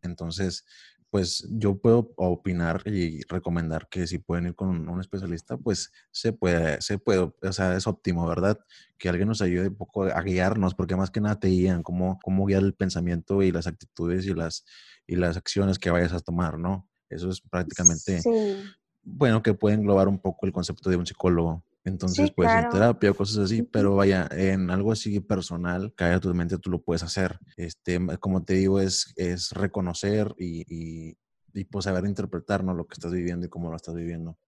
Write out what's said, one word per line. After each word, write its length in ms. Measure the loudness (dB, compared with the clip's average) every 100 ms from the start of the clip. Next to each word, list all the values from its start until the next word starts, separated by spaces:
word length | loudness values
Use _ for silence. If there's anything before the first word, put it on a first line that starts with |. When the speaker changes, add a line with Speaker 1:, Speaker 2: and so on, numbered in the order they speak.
Speaker 1:
entonces, 600 | -10 -8 -8 -4 -4 -4 _ -20 -20 _ _
pues, 360 | -2 0 -4 -6
yo 280 | -2 0 2
puedo 320 | 6 4 4 -2
opinar 640 | 0 0 -2 -2 0 -2 -2
y 360 | -2 -2 -4 -8
recomendar 600 | -6 -2 -2 -2 -4 -6
que 160 | -6 -4
si 120 | -6
pueden 280 | -4 -4 -4
ir 80 |
con 140 | -4 -4
un, 200 | -2 -4
un 120 | -8
especialista, 580 | -6 -8 -6 -8 -8 -6
pues, 340 | -2 -2 -4 _ _
se 200 | -4 -4
puede, 480 | 0 2 4 2 0
se 180 | -2 -4
puede, 220 | 2 2 2 -2
o 100 | -6
sea, 240 | 0 0 2
es 100 | -2
óptimo, 400 | -4 -2 -2 0
¿verdad? 320 | 2 2 0 _ -20 _ _
Que 100 | -2
alguien 180 | 0 0
nos 140 | 0
ayude 260 | 0 2 0
un 80 | -4
poco 280 | -8 -2
a 180 | 0 0
guiarnos, 520 | 0 2 2 2 0
porque 220 | 0 -2 0
más 140 | -2
que 100 | -2
nada 180 | -2 0
te 80 | 2
guían 340 | 4 4 2
cómo, 360 | -2 -2 -2 -2
cómo 240 | -2 0 2
guiar 160 | 4
el 120 | 2
pensamiento 680 | 0 -2 -2 -2 -2 -2 2
y 100 | 2
las 140 | 2 -4
actitudes 580 | -8 -16 -6 -2 -2 -2
y 80 |
las, 300 | -2 -4 -6 _ -20 -20 -20 _
y 100 | 0
las 200 | 0 -2
acciones 420 | -4 0 2 2
que 120 | 2
vayas 220 | 2 2
a 80 | -2
tomar, 380 | -4 -2 -2 -2
¿no? 300 | -4 -4 -8 _ _
Eso 180 | -8 -6
es 120 | -6
prácticamente, 840 | _ -4 -4 2 2 2 -2 0
Speaker 2:
Sí. 500 | 2 2 0 -4 -10 -20 _ _
Speaker 1:
bueno, 400 | -16 0 4 4
que 120 | 4
puede 220 | 2 2 2
englobar 320 | 4 6 4
un 100 | 2
poco 260 | -2 -2 -2
el 60 |
concepto 380 | -2 -4 -4 0
de 60 | 0
un 100 | 0
psicólogo. 580 | 0 2 4 2 -2 -8 _
Entonces, 460 | -8 -4 -2 2 0
Speaker 2:
Sí, 20 |
Speaker 1:
puede 180 | 4 4
ser 160 | 4 4
Speaker 2:
claro. 0 |
Speaker 1:
terapia 440 | 4 4 6 4
o 40 |
cosas 240 | 2 0 0
así, 240 | 0 0
Speaker 2:
Ujú. 80 | 0
Speaker 1:
pero 240 | 2 4 4
vaya, 320 | 4 4 0
en 380 | 0 2 2 0
algo 220 | 0 0
así 280 | 0 -2 -4
personal, 760 | -2 -4 -2 -6 -4 -4 -6 -2
cae 180 | 2
a 60 | 2
tu 120 | 2
mente, 240 | 0 0 -4
tú 120 | -4
lo 120 | -4
puedes 200 | 0 -2
hacer. 380 | -2 -2 -2 -4 -18 -12
Este, 380 | -12 -10 -4
m-, 240 | -2 -2 -4
como 260 | -2 -2
te 100 | 0
digo, 260 | 2 4 4
es, 320 | 2 0 -6 -4
es 360 | -4 -4 -6
reconocer 840 | -4 -4 -2 -4 -2 -2 0 -2 -4
y, 260 | -8 -8 -10 -10 -10 -10 -14
y, 40 | -18 _ _ _
y, 100 | -10
pues, 200 | -8 -4 -2
saber 180 | 0 -2
interpretar, 580 | -4 -4 -6 -2 -2
¿no? 100 | 0
Lo 120 | -4 -6
que 80 |
estás 180 | -10 -6
viviendo 340 | -4 -2 -4 -8
y 20 |
cómo 200 | -8 -8
lo 60 | -8
estás 180 | -10
viviendo. 440 | -8 -8 -8 -10 -14